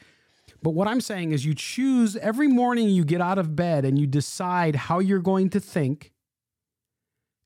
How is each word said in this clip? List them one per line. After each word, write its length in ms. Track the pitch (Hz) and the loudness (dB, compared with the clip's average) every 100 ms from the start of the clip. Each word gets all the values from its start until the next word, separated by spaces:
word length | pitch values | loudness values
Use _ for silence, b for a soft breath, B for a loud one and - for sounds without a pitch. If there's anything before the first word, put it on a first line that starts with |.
| b b b b b b | b b b b b b
But 80 | - | -4
what 160 | 160 202 | -2 0
I'm 140 | 247 | -2
saying 320 | - 196 170 | -4 -6 -2
is 120 | 147 143 | -2 -2
you 80 | |
choose 640 | 147 - - 269 254 226 202 | -4 -6 -4 0 2 2 0
every 320 | 202 226 294 | -4 0 2
morning 420 | 247 247 240 214 | 4 2 2 2
you 160 | 190 147 | 2 2
get 160 | 175 | 0
out 160 | 175 196 | 0 0
of 180 | 160 151 | -2 -2
bed 300 | 175 156 135 | 0 0 2
and 140 | 139 | 2
you 80 | 143 | 2
decide 680 | 143 - - 180 180 170 139 | 0 -2 -6 -4 0 0 0
how 220 | - 175 | -2 0
you're 220 | 190 196 | 2 2
going 300 | 180 190 190 | 2 2 2
to 80 | 202 | 0
think 540 | - 180 131 147 - _ _ _ _ _ _ _ _ _ _ _ _ _ | -2 -2 -2 -2 -8 _ _ _ _ _ _ _ _ _ _ _ _ _